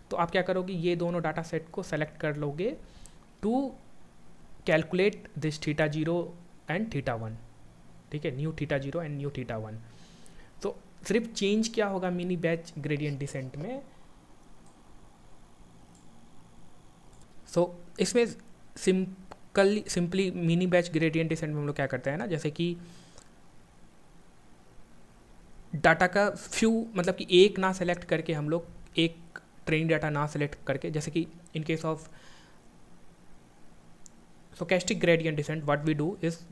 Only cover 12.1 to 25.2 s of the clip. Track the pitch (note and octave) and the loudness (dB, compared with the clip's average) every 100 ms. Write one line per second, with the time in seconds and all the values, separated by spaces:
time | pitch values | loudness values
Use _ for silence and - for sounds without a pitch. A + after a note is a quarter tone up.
12.1 | F3+ F3+ F3 E3 E3 E3 - C#3+ C#3+ D3 | 0 -2 0 0 0 -4 -6 -2 0 0
13.1 | C#3 C#3 C#3 C3 C3+ F#3 C4+ - - - | -2 -6 -6 -8 -8 -6 -8 -10 -18 -20
14.1 | - - - - - - - - - - | -20 -20 -20 -20 -20 -20 -20 -20 -20 -20
15.1 | - - - - - - - - - - | -20 -20 -20 -20 -20 -20 -20 -20 -20 -20
16.1 | - - - - - - - - - - | -20 -18 -18 -18 -18 -18 -18 -20 -20 -20
17.1 | - - - - E3+ F3 - - - - | -20 -18 -18 -2 2 2 0 -10 -2 2
18.1 | A#3+ A3+ - - - - - - F#3 F#3 | 4 2 0 -16 -20 -20 -2 2 4 2
19.1 | - - - - - G3 G#3 - F3+ E3+ | -6 -16 -18 0 4 6 4 0 0 0
20.1 | F#3+ F#3+ F3+ E3 E3+ F3+ F3 F3 D#3+ D#3+ | 2 0 2 2 4 6 4 4 2 2
21.1 | D#3+ D#3+ D#3+ D3+ D3+ C#3+ C#3+ C#3 C3 C#3 | 2 2 0 -2 -2 -2 -2 -2 -2 -2
22.1 | D#3 A3+ D#3 D3+ D3+ E3+ F3 - - - | -2 -2 -2 -2 0 -2 -2 -8 -20 -20
23.1 | - - - - - - - - - - | -20 -20 -20 -20 -20 -20 -20 -20 -20 -20
24.1 | - - - - - - - - - - | -20 -20 -20 -20 -20 -20 -20 -20 -20 -20
25.1 | - | -20